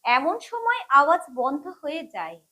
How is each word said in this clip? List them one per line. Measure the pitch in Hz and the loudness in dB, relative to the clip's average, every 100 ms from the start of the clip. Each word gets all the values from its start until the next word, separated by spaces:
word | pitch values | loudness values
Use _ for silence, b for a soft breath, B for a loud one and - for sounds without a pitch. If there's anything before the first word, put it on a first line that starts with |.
এমন | - 254 294 453 | 2 2 2 -4
সময় | - 466 466 494 - | -8 -4 -2 -2 4
আওয়াজ | 277 294 349 311 | 4 6 2 0
বন্ধ | 254 254 285 359 359 | -4 -4 -4 -8 -10
হয়ে | 294 320 | -8 -8
যায়। | - 196 165 170 _ | -10 -10 -12 -14 _